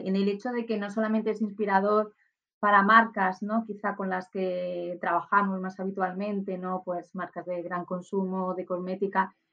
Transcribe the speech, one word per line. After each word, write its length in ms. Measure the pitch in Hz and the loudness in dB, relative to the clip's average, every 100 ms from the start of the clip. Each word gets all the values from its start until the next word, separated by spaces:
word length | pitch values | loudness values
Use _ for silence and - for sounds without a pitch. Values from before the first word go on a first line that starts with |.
| 190 | 0
en 100 | 196 | 2
el 120 | 202 | 2
hecho 220 | 196 254 | 0 -4
de 160 | 240 226 | -4 -2
que 120 | 214 | -4
no 120 | 202 | -4
solamente 400 | 214 214 220 220 | -2 0 0 0
es 100 | 214 | -2
inspirador 760 | 214 196 202 196 208 214 214 - _ _ _ _ | -4 -2 2 4 4 4 2 -4 _ _ _ _
para 220 | 208 202 | 6 6
marcas, 600 | 196 226 220 202 185 190 | 10 8 8 2 -2 -2
¿no? 220 | 208 226 220 | -4 -4 -4
Quizá 280 | 202 202 196 | -6 -6 -4
con 140 | 190 | -4
las 180 | 185 185 | -4 -4
que 680 | 196 185 180 180 175 175 175 | -4 -2 -2 -4 -6 -6 -6
trabajamos 600 | 180 170 - 202 196 190 | -2 -2 2 2 2 0
más 180 | 185 190 | -4 -6
habitualmente, 760 | 190 196 185 180 208 202 196 180 | -6 -2 -2 -2 -4 -4 -4 -6
¿no? 240 | 185 185 | -4 -6
Pues 300 | 185 175 175 | -4 -8 -8
marcas 320 | 185 175 175 175 | -10 -8 -8 -8
de 160 | 175 | -6
gran 220 | 170 180 | -6 -6
consumo, 720 | 175 180 180 196 185 185 185 | -6 -8 -4 -4 -2 -2 -4
de 100 | 185 | -4
cosmética, 680 | 185 180 185 190 196 190 190 _ _ | -6 -6 -6 -4 -2 -2 -2 _ _